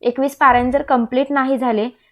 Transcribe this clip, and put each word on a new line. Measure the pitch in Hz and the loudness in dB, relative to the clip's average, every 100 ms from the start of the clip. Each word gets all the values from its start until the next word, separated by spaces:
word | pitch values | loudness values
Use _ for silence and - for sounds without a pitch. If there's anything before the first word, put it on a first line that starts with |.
एकवीस | 247 240 277 277 | -4 -2 -4 2
पारायण | 277 247 247 | 4 4 2
जर | 277 | -2
कम्प्लीट | 294 262 226 254 269 | 0 0 0 -2 0
नाही | 285 262 269 | -2 -2 -2
झाले | 247 214 233 - _ | 0 -2 -4 -8 _